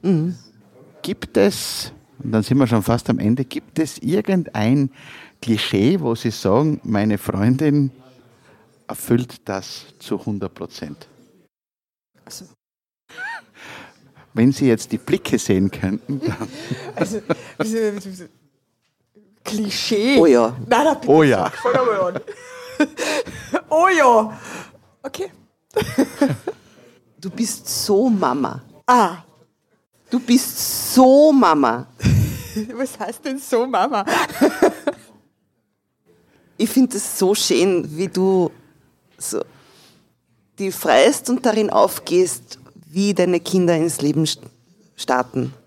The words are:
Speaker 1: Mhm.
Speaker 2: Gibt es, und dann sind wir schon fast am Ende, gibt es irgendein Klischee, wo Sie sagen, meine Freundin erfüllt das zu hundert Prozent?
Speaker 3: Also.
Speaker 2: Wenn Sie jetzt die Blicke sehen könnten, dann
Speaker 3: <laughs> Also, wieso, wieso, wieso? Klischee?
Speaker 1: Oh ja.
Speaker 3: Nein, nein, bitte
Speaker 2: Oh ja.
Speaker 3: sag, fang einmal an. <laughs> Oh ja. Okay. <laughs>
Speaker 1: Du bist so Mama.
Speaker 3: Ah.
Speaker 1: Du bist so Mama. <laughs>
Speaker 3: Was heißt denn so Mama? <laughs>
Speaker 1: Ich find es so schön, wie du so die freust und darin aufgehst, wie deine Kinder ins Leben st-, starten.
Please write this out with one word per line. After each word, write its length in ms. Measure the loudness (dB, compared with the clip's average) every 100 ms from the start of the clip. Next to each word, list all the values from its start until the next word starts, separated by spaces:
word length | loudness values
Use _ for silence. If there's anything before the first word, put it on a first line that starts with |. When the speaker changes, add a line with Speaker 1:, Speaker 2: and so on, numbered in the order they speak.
Speaker 1:
Mhm. 340 | 2 0 0 -6 -16 _ _ _ -20 _
Speaker 2:
Gibt 340 | -10 -8 -4 2
es, 560 | 2 0 -8 -10 -12 -16 _ _
und 80 | -2
dann 120 | -2
sind 140 | 2 2
wir 80 | 4
schon 140 | 2
fast 260 | 2 -2 0
am 100 | -2
Ende, 240 | 0 -2
gibt 340 | -4 -8 -10 -4
es 200 | -4 -4
irgendein 920 | -4 -2 0 -2 -2 -2 0 2 0 -4 -20 -20 -20 _
Klischee, 580 | -2 -2 0 2 2 2
wo 160 | -2 -2
Sie 160 | -4
sagen, 480 | -4 0 2 2 -2 -2
meine 320 | 0 0 -2
Freundin 720 | -4 0 2 2 2 2 0 -4 -20 _ _ _ _ _ _ _ _
erfüllt 540 | -16 0 0 0 -12 -10
das 340 | -10 -10 -18 -20 _
zu 260 | -8 -8 -6
hundert 280 | -8 -8
Prozent? 560 | -12 -16 -14 -14 -14 -20 _ _ _ _ _ _ _ _ _ _ _ -20
Speaker 3:
Also. 200 | -20 -20 _ _ _ _ _ _ -16 -14 -14 _ _ -20 -20 -20 _ _ _ _
Speaker 2:
Wenn 180 | 0 2
Sie 160 | 2 0
jetzt 240 | 0 -2
die 60 | -10
Blicke 400 | -4 -4 -2 -4
sehen 320 | 0 0 0
könnten, 500 | -2 -6 -6 -6 -6 -6
dann 220 | -6 -10 -12 -10
Speaker 3:
<laughs> 240 | -10 -10 -8
Also, 260 | -6 -6 -6 -8 -8 -10
wieso, 180 | -6 -2 -4
wieso, 160 | -6 -12
wieso? 140 | -18 -20 _ _ _ _ _ _ _ _ _ _ _
Klischee? 720 | -10 -6 -6 -6 -2 0 2 4
Speaker 1:
Oh 60 | 6
ja. 300 | 6 4 -2 0
Speaker 3:
Nein, 180 | 2 2
nein, 120 | 0
bitte 100 | 4
Speaker 2:
Oh 120 | 6
ja. 200 | 6 4
Speaker 3:
sag, 120 | 0 -2
fang 180 | -2 0
einmal 400 | 0 0 -2 -6
an. 60 | -12 -18 -18 -20 -18 -4
<laughs> 100 | -4 -2 -6 -6 -6 -12 -8 -8 -2
Oh 180 | 2 4
ja. 500 | 4 6 4 2 -6 -16 -18 -18 _ _ _
Okay. 280 | -16 -10 -12 _ _ _ _ -6
<laughs> 320 | -4 -2 -2 0 0 0 -8 -12 _ _ -20 _ _ _
Speaker 1:
Du 100 | -14
bist 560 | -6 -6 -6 -8 -8 0
so 240 | 2 2
Mama. 520 | 2 0 0 -4 -6 -16 -16 2
Speaker 3:
Ah. 340 | 4 4 0 -18 _ _ _ _ _ _ _ _
Speaker 1:
Du 100 | -6
bist 720 | 2 2 2 -8 -6 -6 -2
so 380 | 6 8 8 8
Mama. 560 | 6 4 4 2 0 -8 _
<laughs> 760 | 2 2 2 -4 -10 -10 -10 -6
Speaker 3:
Was 240 | -8 -6
heißt 240 | -10 -8
denn 160 | -8 -8
so 260 | -2 -2 0
Mama? 380 | 0 0 -2 -2
<laughs> 60 | -2 -2 0 0 2 0 0 -8 -8 -16 _ _ _ _ _ _ _ _ _ _ _ _ _ _ _
Speaker 1:
Ich 120 | -2
find 240 | 2 2
es 240 | 0 -8 -2
so 160 | 0
schön, 520 | 2 2 2 2 0 -4 -6
wie 100 | -6
du 440 | 0 2 2 0 -4 _ _ _ _ _ _
so 240 | -8 -6 -8 _ _ _ _ _ _ _ _ _ _ _
die 120 | -6
freust 580 | -4 2 4 4 2 -4
und 160 | -2 0
darin 240 | 0 0
aufgehst, 880 | 2 2 0 -2 2 2 -2 -14 -20 -20 -20 -10
wie 220 | -2 -2
deine 260 | 2 2 0
Kinder 360 | 0 0 2 2
ins 260 | 0 -2
Leben 240 | -2 0 0
st-, 140 | -4 -12 _ _ _ _ _
starten. 580 | -2 -2 -2 -4 -6 -8